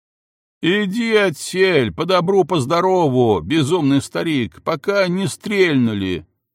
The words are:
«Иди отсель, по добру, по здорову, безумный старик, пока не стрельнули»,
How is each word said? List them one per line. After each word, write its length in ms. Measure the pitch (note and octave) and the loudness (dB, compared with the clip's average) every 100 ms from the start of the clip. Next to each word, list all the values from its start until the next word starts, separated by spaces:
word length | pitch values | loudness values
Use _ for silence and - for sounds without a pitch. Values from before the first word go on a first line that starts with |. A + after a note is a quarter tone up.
| _ _ _ _ _ - | _ _ _ _ _ -6
«Иди 540 | D#3 G#3 G3+ A3 A3+ G#3+ | -2 -2 -2 -4 0 2
отсель, 800 | G3 C#3 - F#3 F#3+ D#3+ A2 | 0 -4 -8 0 2 2 0
по 120 | E2+ E3+ | -4 0
добру, 380 | F3+ E3+ G3 | 0 2 0
по 160 | D#3 F3 | 2 -2
здорову, 800 | B2+ E3+ F#3 F#3 D3+ B2+ A#2+ F#2 | 0 0 2 2 2 4 2 2
безумный 600 | E2 D#3 C3+ F3+ C#3 C#3 | 0 -2 0 0 2 0
старик, 640 | - E3+ E3 C#3+ A2 - | -2 -6 -2 -2 -4 -6
пока 440 | - D#3+ - G3+ F3+ | -6 -4 -2 0 0
не 200 | F#3 E3+ | -2 -4
стрельнули», 1000 | - G3+ G3+ F3+ C3+ A#2 G#2 F#2+ E2+ - _ _ | -6 -4 2 2 2 0 -2 -4 -4 -8 _ _